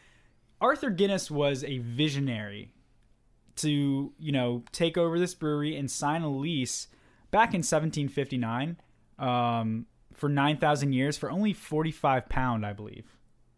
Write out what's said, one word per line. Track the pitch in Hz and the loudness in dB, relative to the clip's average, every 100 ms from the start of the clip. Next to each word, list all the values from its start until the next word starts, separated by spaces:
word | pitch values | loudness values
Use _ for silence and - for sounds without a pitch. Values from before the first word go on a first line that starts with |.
| _ _ _ _ _ _ | _ _ _ _ _ _
Arthur | 233 294 277 | 2 2 0
Guinness | 175 202 190 - | 2 2 2 -2
was | 151 143 135 | 0 0 0
a | 143 131 | -4 -6
visionary | 117 120 151 139 135 113 104 104 101 - _ _ _ _ _ _ _ - | -4 0 0 0 -2 -2 -6 -12 -16 -20 _ _ _ _ _ _ _ -4
to, | 156 147 139 135 139 - | 0 2 2 0 -2 -8
you | 156 | -2
know, | 139 123 120 - | 0 0 -2 -6
take | - 170 175 | -2 0 2
over | 170 165 | 2 2
this | 175 | 0
brewery | - 151 147 147 151 | -2 -2 0 -2 -2
and | 135 | -4
sign | - 147 160 | -2 -2 0
a | 156 | -2
lease | 135 156 151 123 - - - _ _ - | -2 -2 -2 -2 -4 -10 -16 _ _ 0
back | 190 233 | 2 4
in | 185 | 2
seventeen | 151 156 156 151 139 | 0 2 0 -2 -2
fifty-nine, | 143 131 127 113 120 147 170 _ _ _ - | -2 -2 -2 -2 -2 -4 -6 _ _ _ -6
um, | 131 123 120 117 110 110 - _ _ | -2 0 2 0 0 -2 -6 _ _
for | - 143 | -6 0
nine | 143 143 147 | 2 2 2
thousand | 156 147 139 | 2 2 2
years | 127 139 147 | 2 2 0
for | - | -4
only | 170 214 | 0 0
forty-five | - - 156 160 - 143 131 - | -2 -2 -2 -2 0 2 2 2
pound, | 135 127 117 | 0 0 0
I | 104 | -2
believe, | 101 104 117 - - - _ _ | -6 -12 -16 -18 -20 -20 _ _